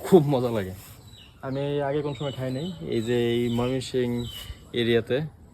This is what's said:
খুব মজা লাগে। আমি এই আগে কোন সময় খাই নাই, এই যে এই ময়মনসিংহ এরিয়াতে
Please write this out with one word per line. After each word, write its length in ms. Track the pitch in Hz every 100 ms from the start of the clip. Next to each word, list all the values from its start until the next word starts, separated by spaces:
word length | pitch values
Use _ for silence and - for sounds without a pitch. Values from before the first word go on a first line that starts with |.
| -
খুব 160 | 185 143
মজা 180 | 131 123 113
লাগে। 160 | 92 95 - - - - - - 135
আমি 140 | 135 143
এই 80 | 143 139
আগে 100 | 151 147
কোন 80 | 131
সময় 140 | 147 120
খাই 100 | 131 127
নাই, 100 | 175 165 143 117
এই 60 | 113
যে 100 | 120 117
এই 80 | 120 120 117
ময়মনসিংহ 560 | 123 131 123 131 120 120 120 - - - - 123
এরিয়াতে 380 | 117 117 107 127 156 - -